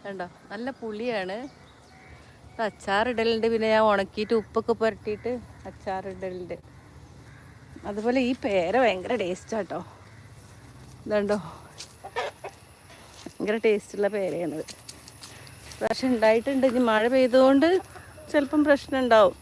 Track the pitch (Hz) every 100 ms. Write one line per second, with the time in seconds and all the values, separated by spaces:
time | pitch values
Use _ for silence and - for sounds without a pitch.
0 | 202 196 180 - - 208 247 262 226 208
1 | 240 220 185 202 262 - - - - -
2 | - - - - - - 220 196 - 196
3 | 233 226 226 226 226 226 220 220 220 202
4 | 196 - 208 233 202 220 214 220 220 214
5 | - 208 226 247 208 - 196 190 - 190
6 | 190 185 190 185 175 170 - - - -
7 | - - - - - - - - - 208
8 | 220 254 247 254 269 196 170 220 247 185
9 | 185 240 185 180 - 226 180 156 - -
10 | - - - - - - - - - -
11 | - 208 202 208 160 - - - - -
12 | - 466 - - - - - - - -
13 | - - - - 190 220 226 208 - 196
14 | 202 208 190 151 170 151 - - - -
15 | - - - - - - - - 220 226
16 | 262 240 220 226 233 269 262 240 240 214
17 | 226 262 254 254 262 277 320 370 - -
18 | - - - 311 277 311 302 277 - 269
19 | 254 220 202 -